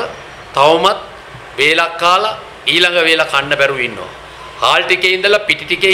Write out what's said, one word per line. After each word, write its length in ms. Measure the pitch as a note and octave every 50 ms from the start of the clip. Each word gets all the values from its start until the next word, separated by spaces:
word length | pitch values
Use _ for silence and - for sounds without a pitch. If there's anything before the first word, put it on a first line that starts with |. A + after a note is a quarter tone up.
| A#3 - - - - - - - - - -
තවමත් 420 | C3+ C#3+ D#3 E3 E3 F3 F#3+ G#3+ - - - - - - - - - - - - B2
වේලක් 360 | C#3 D3+ D#3+ E3 E3+ E3 - - E3+
කාලා 360 | F3 F#3 F#3+ G#3+ A3 A3 - - - - - - C3 D3
ඊළඟ 260 | E3+ F3+ F3 F3 F3 E3 D#3+
වේල 140 | D#3+ D#3+ D#3 - -
කන්න 200 | C#3 C#3 C#3+ D3 C#3+
බැරුව 200 | C#3 C#3 C#3 C3 A#2+ A#2
ඉන්නවා. 220 | G#2+ F#2+ F2+ - - - - - - - - - - - A#2
හාල් 200 | B2 D3 E3+ F3+
ටිකේ 280 | F3+ F3+ F3+ F3+ F#3 F#3
ඉඳලා, 300 | F#3 F#3+ G3+ G#3 G#3 G#3 -
පිටි 160 | - - D#3
ටිකේ 280 | D3 F3+ D#3+ F#3+ F#3+